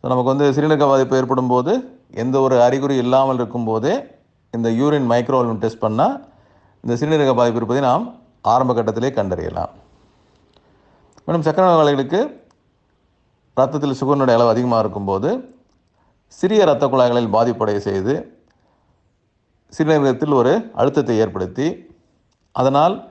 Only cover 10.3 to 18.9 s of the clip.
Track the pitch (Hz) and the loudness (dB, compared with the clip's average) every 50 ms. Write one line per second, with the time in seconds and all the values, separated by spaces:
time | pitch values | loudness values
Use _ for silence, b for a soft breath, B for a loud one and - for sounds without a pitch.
10.3 | b b b b b b b b b b b b b b b b b b _ - | b b b b b b b b b b b b b b b b b b _ -4
11.3 | 160 170 151 156 151 185 185 185 175 160 156 147 143 135 139 139 165 196 247 294 | -4 -2 0 0 2 2 4 4 6 4 4 4 2 0 -2 -2 0 -2 -2 -2
12.3 | - - _ _ _ _ _ _ _ _ _ _ _ _ _ _ _ _ _ _ | -6 -16 _ _ _ _ _ _ _ _ _ _ _ _ _ _ _ _ _ _
13.3 | _ _ _ _ _ - 131 131 131 151 143 143 131 131 139 131 143 139 135 127 | _ _ _ _ _ 0 0 0 0 -4 -2 -2 -4 -4 0 0 0 2 2 2
14.3 | 117 117 117 117 110 117 123 123 120 113 107 107 92 104 101 98 98 95 104 156 | 4 4 4 2 2 2 0 0 0 0 0 -2 -4 -6 -4 -4 -4 -2 -2 -2
15.3 | 226 262 254 - - _ _ _ _ _ _ _ _ _ _ _ _ _ _ _ | -4 -4 -8 -14 -20 _ _ _ _ _ _ _ _ _ _ _ _ _ _ _
16.3 | - - - 190 214 214 196 165 143 123 143 135 123 131 123 123 120 123 120 107 | -10 -4 -2 0 4 4 4 4 4 2 0 0 2 2 2 4 2 0 0 0
17.3 | 98 110 117 123 113 - 110 107 107 101 98 104 98 98 95 110 139 160 - - | 0 0 2 0 0 -2 -2 -2 -2 -2 -2 -4 -4 -2 -2 -2 -4 -4 -6 -12
18.3 | - _ _ _ _ _ _ _ _ _ _ _ | -20 _ _ _ _ _ _ _ _ _ _ _